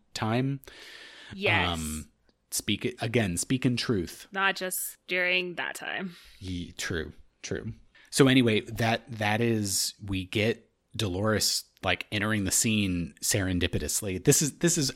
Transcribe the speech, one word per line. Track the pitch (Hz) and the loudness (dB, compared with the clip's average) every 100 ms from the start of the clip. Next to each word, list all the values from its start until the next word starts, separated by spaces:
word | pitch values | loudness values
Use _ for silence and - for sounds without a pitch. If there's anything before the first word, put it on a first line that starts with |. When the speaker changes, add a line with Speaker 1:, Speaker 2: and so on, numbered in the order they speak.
| _ | _
Speaker 1:
time. | - 110 117 135 139 - - - - - - - | -4 0 0 0 -4 -10 -20 -20 -20 -20 -20 -18
Speaker 2:
Yes. | 190 196 165 87 | -4 2 2 2
Speaker 1:
Um, | 82 78 78 73 _ _ _ _ - | 0 -4 -6 -10 _ _ _ _ -6
speak | - 101 120 | -2 -2 -2
it, | - | -4
again, | 113 117 104 87 | 0 2 2 0
speak | - 131 131 | 0 0 2
in | 123 | 0
truth. | - 107 80 - - | 0 0 -2 -8 -10
Speaker 2:
Not | 196 196 190 | -2 0 0
just | 185 - - - - | -4 -6 -8 -12 -4
during | 180 180 180 180 165 | -2 0 0 -2 -4
that | 101 | -8
time. | - - 92 185 170 - - | -8 -8 -6 -6 -10 -20 -14
Speaker 1:
Ye-, | 92 90 87 | -8 -6 -8
true, | - - 87 - - - _ | -8 -6 -4 -6 -10 -20 _
true. | - 95 113 113 - - - | -10 -8 -8 -12 -18 -20 -4
So | - 139 | 4 6
anyway, | 131 120 107 | 8 6 4
that, | - 110 113 117 - 110 | 0 0 2 2 -2 -4
that | 104 107 | 0 2
is, | 117 113 101 92 - - | 2 2 0 -2 -4 -6
we | 98 95 | -6 -6
get | 90 110 107 117 - _ _ - | -2 0 0 -2 -8 _ _ -6
Dolores, | 110 87 107 104 - - - _ | -4 0 0 2 2 -2 -6 _
like, | 95 90 - | 0 0 -2
entering | 107 104 107 | -2 0 0
the | 92 | 2
scene | - 113 107 98 87 82 - | 2 2 2 2 0 -4 -4
serendipitously. | - 104 92 90 87 - 78 - 104 92 | -2 0 2 2 0 0 -2 -4 -4 0
This | 113 143 | 2 4
is, | 151 - | 2 0
this | 170 170 | 0 2
is, | 131 | 0